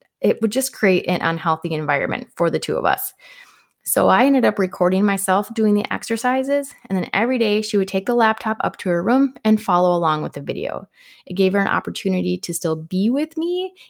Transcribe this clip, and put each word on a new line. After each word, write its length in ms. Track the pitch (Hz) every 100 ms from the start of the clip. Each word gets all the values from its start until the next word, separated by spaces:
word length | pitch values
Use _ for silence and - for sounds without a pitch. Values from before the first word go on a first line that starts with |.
| _ _
it 220 | 214 -
would 100 | 220
just 220 | 247 254
create 340 | - 202 185 -
an 140 | 180
unhealthy 500 | - 165 175 160 170
environment 560 | 156 147 143 - - - -
for 140 | 170
the 80 | 156
two 180 | - 82
of 80 |
us. 300 | 82 - - - - - - _ _ _
So 260 | - - 190
I 180 | 190 269
ended 180 | 269
up 140 | 226 214
recording 480 | 185 - 180 185 208
myself 480 | 196 - 190 208
doing 180 | 226 214
the 180 | 208 -
exercises, 840 | 196 - 226 247 262 262 285 277 - -
and 80 | 190
then 100 | -
every 240 | - 240 262
day 240 | 220 208
she 160 | 214 208
would 100 | 190
take 160 | 190
the 100 | 190
laptop 440 | 240 220 220 214 220
up 160 | 196 -
to 120 | 190
her 120 | 170
room 300 | 185 254 277 -
and 200 | 220 214
follow 340 | - 180 180 175
along 260 | 160 151
with 120 | 151
the 80 | 147
video. 440 | 143 - - - - _ - -
It 80 | -
gave 220 | 180 190
her 40 | 196
an 80 | 196
opportunity 680 | 175 180 175 190 185 180 180
to 160 | -
still 240 | 170 165 160
be 320 | 160 185 208
with 300 | 262 311 -
me, 340 | 330 359 370 - -